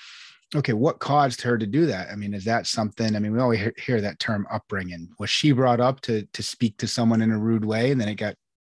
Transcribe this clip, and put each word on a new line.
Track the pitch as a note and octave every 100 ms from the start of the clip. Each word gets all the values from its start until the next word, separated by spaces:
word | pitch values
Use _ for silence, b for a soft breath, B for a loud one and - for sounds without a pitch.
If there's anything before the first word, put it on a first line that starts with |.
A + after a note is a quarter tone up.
| B B B B B D3+
okay, | C3
what | G#2+ C#3+ -
caused | - D3 C#3 -
her | B2 A#2+
to | G#2+
do | C3+ E3
that? | F#2 F2
I | G#2
mean, | G2+
is | G2+ G2
that | A#2 F2+
something, | - G#2+ - A2 G#2+
I |
mean, | G#2+
we | A2+
always | B2+ A2
hear, | G#2 -
hear | - A#2
that | G2+ -
term | - G#2+ G2
upbringing. | A2+ - G2+ F2+ E2+ E2+ -
Was | G2+
she | - D3+
brought | B2+ B2+ A#2+
up | B2 C3
to, | - A2
to | G2+ -
speak | A2+ - A#2 -
to | A#2
someone | - A2+ A2+
in | A2
a | G#2+
rude | A2 A2+
way? | G#2+ A2 B2
And | C3+
then | G#2+
it | G2+
got, | G#2 - _ _